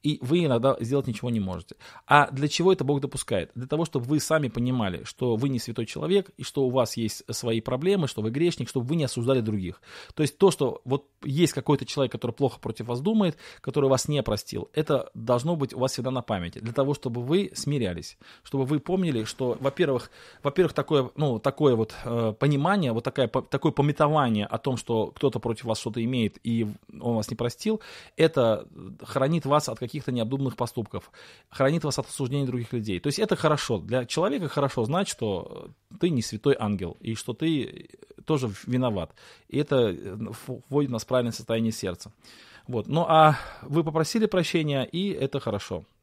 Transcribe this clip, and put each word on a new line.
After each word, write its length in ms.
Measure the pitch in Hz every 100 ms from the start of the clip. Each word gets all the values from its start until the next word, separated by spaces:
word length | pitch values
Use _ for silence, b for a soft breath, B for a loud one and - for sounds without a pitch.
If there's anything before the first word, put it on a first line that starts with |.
и 160 | 147 151
вы 240 | 127 175 165
иногда 320 | 120 131 -
сделать 280 | 117 139 131
ничего 220 | 110 123
не 100 | 113
можете. 360 | 95 87 - - B B -
А 220 | 147 143
для 160 | 135 147
чего 240 | - 175
это 120 | -
Бог 180 | 131 143
допускает? 500 | 139 - - 101 82 117
Для 120 | 127
того, 180 | 151 165
чтобы 200 | 139 120
вы 140 | 151
сами 280 | - 160 135
понимали, 560 | 117 123 127 101 87
что 320 | - - 123 110
вы 140 | 139
не 100 | 127
святой 260 | - 117 113
человек, 440 | - 156 196 185 -
и 60 |
что 200 | 131 -
у 60 | 131
вас 280 | 127 117 -
есть 260 | 113 - -
свои 280 | 113 120 113
проблемы, 460 | - 127 170 196 143
что 140 | -
вы 100 | 110
грешник, 380 | 127 175 - 123
чтобы 180 | 135 123
вы 80 | 165
не 80 |
осуждали 380 | 135 - 120 131
других. 400 | 110 107 90 - B B B -
То 80 |
есть 140 | 147 -
то, 140 | 196
что 300 | - 131 - 127
вот 220 | 139 _ _ - 135
есть 120 | 160
какой-то 320 | - - 139 123
человек, 260 | - 127
который 200 | - 120
плохо 280 | 113 135 -
против 280 | - 113 113
вас 140 | 120
думает, 360 | 165 220 185 - B B
который 280 | - 147 135
вас 180 | 131 -
не 140 | 147
простил, 480 | 117 104 - - -
это 360 | - 151 139 -
должно 420 | - 117 123 143 170
быть 180 | 135
у 60 | -
вас 140 | 131
всегда 180 | - 127
на 100 | 131
памяти, 380 | - 104 87 -
для 140 | 123
того, 200 | 120 139
чтобы 280 | 143 127 120
вы 300 | 120 180 196 -
смирялись, 640 | - 143 104 85 - - B B
чтобы 220 | - 139 131
вы 140 | 151
помнили, 440 | 147 190 175 123
что, 340 | 107 - 127 117
во-первых, 520 | 135 135 160 127 - B B B
во-первых, 300 | 143 - -
такое, 360 | - 139 147 127 -
ну, 240 | 147 110
такое 360 | 139 - 147 117
вот, 200 | 110 -
э, 300 | 123 117 113 104
понимание, 540 | 143 143 156 202 143
вот 120 | 113
такая 240 | 131 135 123
по-, 140 | 131
такое 300 | - 139 160
памятование 760 | 143 143 147 147 151 127 107 101
о 120 | 117
том, 200 | 139 123
что 300 | - 113 101
кто-то 320 | - 139 120
против 260 | 120 110 120
вас 140 | 107
что-то 240 | 120 110
имеет 340 | 117 131 107 -
и 240 | 117 117 107 104 _ -
он 160 | 117 117
вас 140 | 107
не 60 | 113
простил, 460 | 120 - 214 214 B B B -
это 520 | 160 151 113 110 - - 95 -
хранит 440 | - 139 135 165 135
вас 240 | 147 139
от 100 | 113
каких-то 320 | 123 147 135
необдуманных 440 | 123 113 139 135 -
поступков, 560 | 117 - 107 98 - B B B B
хранит 340 | - 135 165
вас 140 | 151 131
от 80 | -
осуждения 380 | - 131 143 135
других 280 | 123 117
людей. 260 | 120 107 90
То 80 | 143
есть 120 | 143
это 160 | 214 180
хорошо. 440 | 156 147 - 110
Для 260 | 85 127 120
человека 420 | - 190 269 160
хорошо 360 | - 139 - 110
знать, 220 | 165 196
что 640 | - 110 92 - - - - _ -
ты 100 | 180
не 120 | 139
святой 340 | - 107 143 135
ангел, 380 | 107 98 87 -
и 160 | - 113
что 180 | -
ты 560 | 117 160 156 113 - - - - - -
тоже 260 | 156 123 95 -
виноват. 500 | 127 127 98 82 - B B B
И 80 | 135
это, 320 | 151 135 113
э, 240 | 85 98 101
в-, 460 | 104 107 - 120 -
вводит 220 | 139 143
нас 120 | 117
в 40 | -
правильное 140 | 127 120
состояние 420 | 113 - 113 113
сердца. 400 | 110 98 87 - _ B B B B -
Вот. 220 | 120 101
Ну, 180 | 147 165
а 300 | 160 156 135 B B
вы 220 | - 147
попросили 420 | 160 156 156 233 214
прощения, 580 | 185 165 170 151 139
и 260 | 127 165 196
это 280 | - 135 139
хорошо. 460 | - 101 - 87 - _